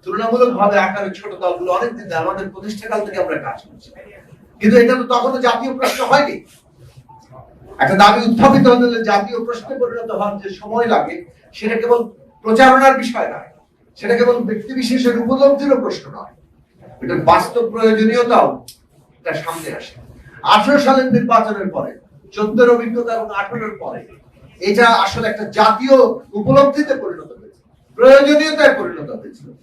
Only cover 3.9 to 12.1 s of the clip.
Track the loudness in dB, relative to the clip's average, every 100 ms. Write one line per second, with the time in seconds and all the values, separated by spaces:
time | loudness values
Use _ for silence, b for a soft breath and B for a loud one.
3.9 | -20 -20 -20 _ _ _ _ 2 4 4
4.9 | 2 0 -2 0 -2 -2 -2 -6 -4 -4
5.9 | -4 0 2 0 -6 -16 _ _ _ -20
6.9 | -20 _ -20 _ -20 -20 _ -20 -4 -2
7.9 | 6 6 6 0 4 4 6 6 4 2
8.9 | 0 0 -2 -2 -8 -8 -10 -10 -6 -6
9.9 | -6 -8 -6 -6 -8 -12 -14 -8 -4 0
10.9 | 0 -2 -10 -16 b b -8 -4 -4 0
11.9 | 0 0